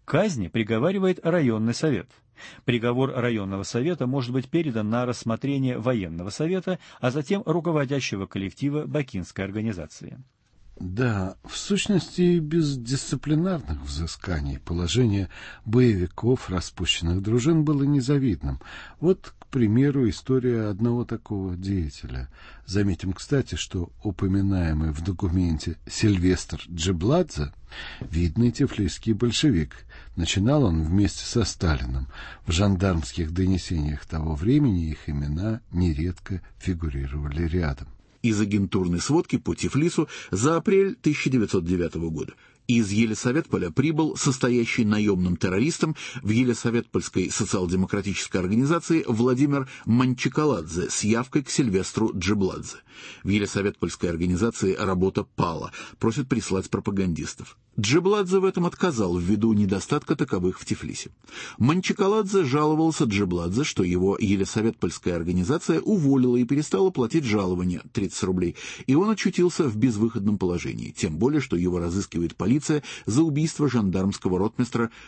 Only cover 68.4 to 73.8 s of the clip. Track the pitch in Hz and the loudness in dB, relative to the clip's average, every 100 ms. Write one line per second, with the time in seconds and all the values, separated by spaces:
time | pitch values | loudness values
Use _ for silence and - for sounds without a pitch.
68.4 | 87 - - - - 139 208 214 - 180 | 0 -4 -12 -10 2 4 4 2 0 2
69.4 | 175 - 151 107 131 104 113 110 101 104 | 2 2 0 2 2 4 2 2 0 0
70.4 | 90 87 65 57 58 - 95 78 120 151 | 0 -2 -4 -6 -8 -4 -4 0 2 2
71.4 | 127 87 90 87 85 92 95 85 85 - | 0 0 0 0 -2 -2 -2 -2 -4 -2
72.4 | 90 143 - 151 - - - 113 165 143 | 2 2 2 -2 -2 -10 -2 2 2 2
73.4 | 160 - 147 117 | -2 0 0 2